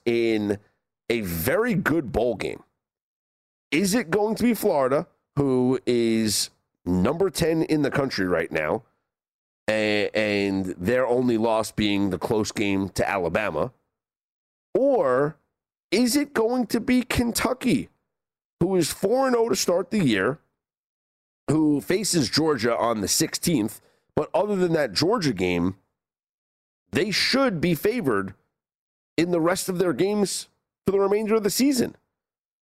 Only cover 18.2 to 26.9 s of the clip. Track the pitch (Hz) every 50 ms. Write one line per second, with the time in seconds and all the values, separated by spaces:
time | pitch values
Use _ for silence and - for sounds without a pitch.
18.2 | _ _ _ _ _ _ _ _ 170 185 190 180 160 - - - - 196 233 262
19.2 | 269 262 247 233 226 233 - - - - 175 180 190 - - 214 175 131 107 95
20.2 | 92 120 147 - _ _ _ _ _ _ _ _ _ _ _ _ _ _ _ _
21.2 | _ _ _ _ _ - 139 156 156 151 147 139 - - 170 202 214 - - 175
22.2 | 127 98 - - 160 160 147 113 104 120 117 78 101 117 117 107 98 90 - -
23.2 | 165 143 - - - 175 170 127 104 110 - - _ _ _ _ _ _ _ 147
24.2 | 156 - - 165 196 208 208 185 180 175 165 160 147 117 90 - 147 175 226 247
25.2 | 165 143 110 87 92 90 90 85 85 95 92 - _ _ _ _ _ _ _ _
26.2 | _ _ _ _ _ _ _ _ _ _ _ _ _ _